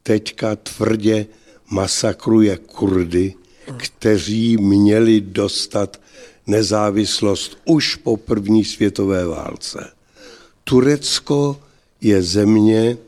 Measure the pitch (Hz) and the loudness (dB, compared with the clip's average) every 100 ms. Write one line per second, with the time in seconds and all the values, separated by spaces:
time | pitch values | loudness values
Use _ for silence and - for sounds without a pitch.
0 | - 107 - - 110 104 - - 107 110 | -2 -2 -2 -6 -6 -6 -10 -4 -2 0
1 | 107 107 104 _ _ _ - 95 95 - | 0 0 -4 _ _ _ -8 -4 -4 -2
2 | 110 - 117 110 104 90 - - 98 92 | -4 -4 2 4 4 0 -8 -4 -2 0
3 | 85 87 95 - _ _ - 123 - - | 0 -2 -2 -6 _ _ -18 -14 -14 -2
4 | 110 101 80 110 117 113 98 101 104 110 | 0 0 0 -2 2 2 4 4 4 4
5 | 113 107 95 95 101 - - 104 98 - | 4 2 0 -4 -4 -4 -6 -4 -6 -10
6 | _ - - _ - 107 104 107 104 101 | _ -20 -20 _ -2 -2 0 0 0 0
7 | 98 - 107 92 - - - 156 - - | -2 -2 -2 -2 -6 -6 0 0 0 -4
8 | 123 107 - 107 98 110 101 - 101 98 | -4 -4 -2 -2 2 2 0 -2 -2 -2
9 | 98 92 85 76 73 - - - - _ | -2 -2 -4 -6 -10 -12 -14 -14 -16 _
10 | _ _ - - _ _ - 127 135 147 | _ _ -20 -20 _ _ 0 2 4 0
11 | - - - 143 143 139 _ _ _ - | -2 -6 -4 -2 -2 -6 _ _ _ -4
12 | 107 98 90 104 104 110 107 110 117 120 | 0 2 2 0 2 4 4 2 0 -2